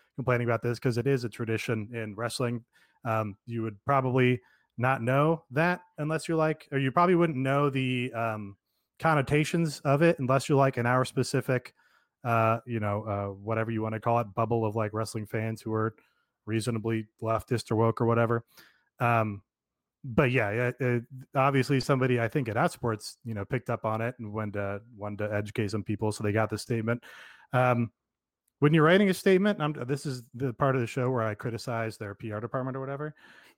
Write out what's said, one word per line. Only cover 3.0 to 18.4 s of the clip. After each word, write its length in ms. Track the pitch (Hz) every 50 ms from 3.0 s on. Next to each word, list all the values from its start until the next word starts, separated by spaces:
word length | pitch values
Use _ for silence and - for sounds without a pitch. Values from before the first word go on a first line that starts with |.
| -
Um, 340 | 120 113 110 110 104 95 - _
you 180 | - 117 113 113
would 200 | 113 104 101 _
probably 560 | - 143 139 127 127 123 131 127 123 127 123 - _ _ _ _ _ _ -
not 240 | 120 127 135 127
know 440 | 117 120 131 139 147 156 165 156 - _
that 300 | 123 135 160 175 180 175 - _ _ -
unless 300 | 151 151 156 160 - -
you're 100 | 170 160
like, 300 | 156 156 156 - - -
or 60 | - 139
you 140 | 139 135
probably 240 | 123 175 175 180 185
wouldn't 220 | 170 170 170 156 127
know 300 | 131 135 135 143 143 143
the, 440 | 131 135 131 127 127 123 123 127 117
um, 440 | 113 117 113 110 107 104 98 98 - _ _ _ _ _ _ _ _
connotations 800 | - 160 160 147 135 - 143 147 156 - - 170 170 160 143 -
of 200 | - 147 139 143
it 180 | 165 170 170 -
unless 280 | 139 120 131 139 - -
you're, 100 | 156 135
like, 200 | 135 135 - -
in 80 | 117
our 200 | 120 123 127 131
specific, 680 | - - - 127 - - 139 - - 131 123 - - - _ _ _ _ _ _ _ _ _ -
uh, 360 | 123 113 113 113 113 113 113 -
you 140 | 123 120 113
know, 240 | 104 104 104 104 110
uh, 220 | 107 101 101 101 101
whatever 420 | 98 98 101 104 113 110 113 110
you 100 | 117 110
wanna 180 | 107 110 110 110
call 200 | - 120 117 117
it, 140 | 117 104 95
bubble 300 | - 113 110 117 117 113
of, 100 | 107 101
like, 180 | 113 110 107 98
wrestling 320 | 107 110 107 - 113 107
fans 360 | - - 113 110 113 113 107
who 120 | - 113 110
are 220 | 110 110 113 110 _ _ _ _ _ _ _ _ _ _
reasonably 640 | - 110 113 107 123 117 113 104 113 113 110 110 - _ _
leftist 500 | - 110 113 110 - - 127 113 - -
or 40 | 117
woke 240 | 107 113 113 110 -
or 40 | 123
whatever. 400 | 113 117 117 117 110 120 117